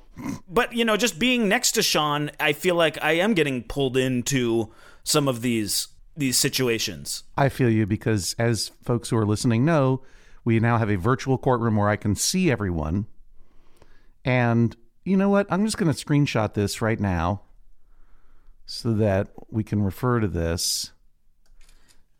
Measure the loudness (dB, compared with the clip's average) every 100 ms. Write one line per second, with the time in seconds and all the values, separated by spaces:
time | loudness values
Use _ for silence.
0 | -18 -12 -10 -10 -2 -2 0 0 0 2
1 | 0 0 0 2 2 0 0 0 0 0
2 | 0 -2 -4 -2 -2 0 0 2 0 0
3 | 0 2 2 2 0 -2 -6 -4 0 0
4 | 0 0 0 0 2 0 -2 -8 -20 -10
5 | -2 2 2 0 -2 -2 -2 -4 -6 -12
6 | -18 -4 -2 0 0 0 0 0 -4 -8
7 | -10 -12 -8 0 0 2 2 4 2 0
8 | 0 -2 -2 -2 0 0 -4 -8 -4 -4
9 | -2 0 0 0 2 2 2 2 2 -2
10 | -6 -20 -20 -6 0 2 2 2 2 0
11 | 2 0 0 0 2 2 2 2 2 0
12 | 0 0 0 0 2 0 -2 -2 -2 -4
13 | -4 -12 -20 -20 -20 -20 -20 -20 -20 -20
14 | -20 -8 0 2 4 2 2 -2 -18 _
15 | 0 2 4 2 2 0 0 0 0 0
16 | 2 2 2 0 0 0 -2 0 -2 0
17 | 0 0 0 -2 -8 -20 -20 -20 -20 -20
18 | -20 -20 -20 -20 -20 -20 -16 -6 -2 2
19 | 2 2 -2 -8 -6 -6 -2 0 0 0
20 | 0 2 0 0 -2 -2 -2 -4 -8 -16
21 | -20 _ _ _ -20 -20 -20 -20 -20 -20
22 | -20